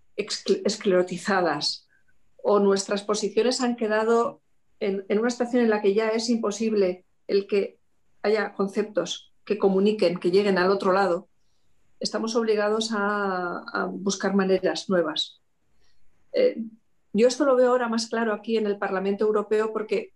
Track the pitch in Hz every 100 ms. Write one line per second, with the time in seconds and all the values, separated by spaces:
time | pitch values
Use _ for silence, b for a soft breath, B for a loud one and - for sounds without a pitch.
0 | _ - 202 - - 190 214 - 208 180
1 | 180 175 - 190 170 147 - - _ _
2 | _ _ _ _ - 202 202 196 - 202
3 | 208 208 202 220 233 262 247 233 214 214
4 | 220 233 233 - _ _ _ - 208 196
5 | 196 208 240 240 233 247 233 214 208 202
6 | 220 226 226 226 214 202 226 208 185 180
7 | _ _ - 196 196 202 196 - _ _
8 | _ _ 208 214 202 - 196 214 208 -
9 | 170 - - _ - 208 190 190 202 214
10 | 180 175 175 190 202 185 185 196 196 190
11 | 190 175 - _ _ _ _ _ _ -
12 | - 208 220 233 220 208 208 220 226 214
13 | 202 208 196 185 175 - - - 185 185
14 | 196 - 196 196 190 190 170 - - 185
15 | 156 - - - _ _ _ _ - -
16 | - _ _ - - - 226 - _ _
17 | _ 202 247 254 285 254 247 254 233 226
18 | - 226 226 208 226 226 208 202 196 190
19 | 196 202 214 214 208 214 220 214 214 196
20 | -